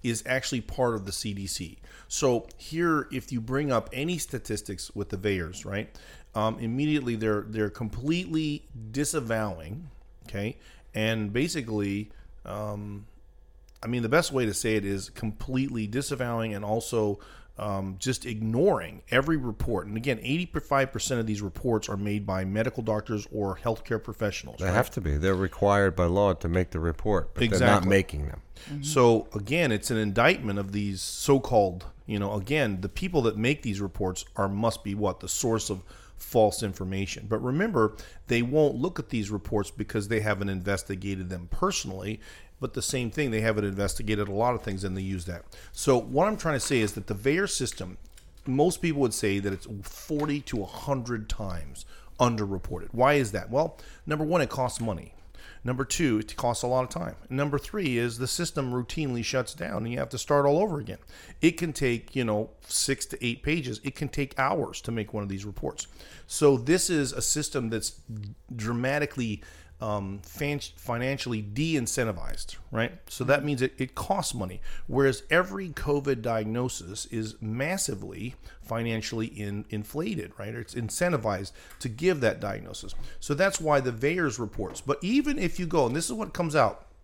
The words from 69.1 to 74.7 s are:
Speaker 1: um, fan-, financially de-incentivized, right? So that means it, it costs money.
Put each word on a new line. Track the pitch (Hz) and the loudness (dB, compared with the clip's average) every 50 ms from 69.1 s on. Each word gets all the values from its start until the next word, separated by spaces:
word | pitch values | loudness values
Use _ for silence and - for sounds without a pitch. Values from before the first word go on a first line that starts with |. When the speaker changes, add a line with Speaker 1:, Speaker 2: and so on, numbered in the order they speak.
| - 131 120 110 104 101 - - - - - - - - | -2 -2 -2 -2 -2 -4 -8 -18 -20 -20 -20 -20 -12 -6
Speaker 1:
um, | 113 107 104 101 98 95 98 104 | -4 -2 -2 -2 -2 -4 -8 -10
fan-, | - - - - 147 143 147 143 - - - | -12 -14 -6 -4 -2 -2 -2 -4 -6 -10 -14
financially | - - - 120 117 123 131 139 135 - 127 117 110 | -12 -6 -4 -2 0 0 -2 -2 -2 -2 -4 -2 -4
de-incentivized, | 107 101 101 131 156 165 160 139 117 110 - 131 123 113 98 85 - - - - - - - - - - | -4 -4 -2 -2 0 2 2 0 0 0 0 0 0 0 -2 -2 -4 -4 -4 -4 -6 -8 -10 -12 -12 -4
right? | - 113 117 120 - - - - | -2 -2 -2 -2 -4 -10 -14 -14
So | - - 123 | -6 -4 2
that | 123 139 143 143 | 4 4 4 4
means | 147 143 120 | 0 2 2
it, | 127 131 - - | 0 0 0 -4
it | 131 127 - | -6 -6 -4
costs | - - - 196 202 - - - | -8 -2 0 0 0 0 -2 -4
money. | - 92 92 90 - - - | -4 -4 -4 -6 -6 -4 -4